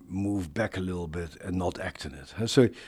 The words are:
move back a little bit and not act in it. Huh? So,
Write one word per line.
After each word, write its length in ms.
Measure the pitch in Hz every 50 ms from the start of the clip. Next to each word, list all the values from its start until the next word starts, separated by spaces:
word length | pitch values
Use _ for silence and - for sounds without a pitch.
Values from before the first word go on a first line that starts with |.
| -
move 480 | - 90 98 101 101 101 98 90 76 71
back 220 | 113 110 101 -
a 40 | 98
little 280 | 92 92 90 87 87 80
bit 280 | 78 87 85 78 - -
and 160 | - 95 90
not 240 | 92 90 87 - -
act 240 | 92 90 - - -
in 100 | 73 67
it. 200 | 69 67 - - 95
Huh? 80 | 113
So, 220 | 113 - 139 123 107 - - -